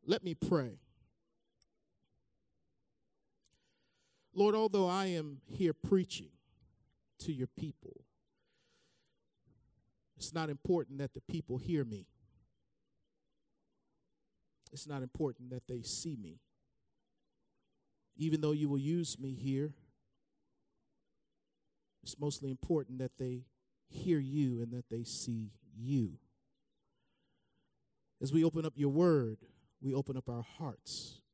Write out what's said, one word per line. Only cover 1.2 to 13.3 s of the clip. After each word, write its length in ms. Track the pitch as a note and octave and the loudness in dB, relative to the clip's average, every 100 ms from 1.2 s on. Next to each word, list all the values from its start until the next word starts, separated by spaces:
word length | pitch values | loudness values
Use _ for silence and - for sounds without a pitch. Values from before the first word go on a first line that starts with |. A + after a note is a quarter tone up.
| _ _ _ _ _ _ _ _ _ _ _ _ _ _ _ _ _ _ _ _ _ _ _ _ _ _ _ _ _ _ _ | _ _ _ _ _ _ _ _ _ _ _ _ _ _ _ _ _ _ _ _ _ _ _ _ _ _ _ _ _ _ _
Lord, 200 | F3+ G3+ | 4 6
although 340 | G#3+ A3 G3+ F#3 | 6 4 4 4
I 180 | F#3 F#3+ | 4 2
am 320 | F3 D#3 C#3 - | 0 -2 -10 -12
here 260 | - F3+ | 0 2
preaching 580 | D3+ - G3 F3+ - - _ _ _ _ _ _ _ _ _ | 2 4 4 4 -4 -10 _ _ _ _ _ _ _ _ _
to 120 | - | -6
your 140 | C#3+ C3 | -4 -4
people, 580 | - D#3 - - - - _ _ _ _ _ _ _ _ _ _ _ _ _ _ _ _ _ _ _ _ - | -4 -10 -10 -18 -20 -20 _ _ _ _ _ _ _ _ _ _ _ _ _ _ _ _ _ _ _ _ -12
it's 180 | - | -6
not 160 | D#3+ D#3+ | -4 -4
important 480 | C#3 - F3+ D3 C#3 | -4 2 2 2 -4
that 160 | C3+ | -6
the 80 | - | -6
people 340 | - E3 - B2+ | -6 -6 -4 -6
hear 280 | - D#3+ | 0 0
me. 220 | B2+ G#2+ F2+ _ _ _ _ _ _ _ _ _ _ _ _ | 0 -4 -12 _ _ _ _ _ _ _ _ _ _ _ _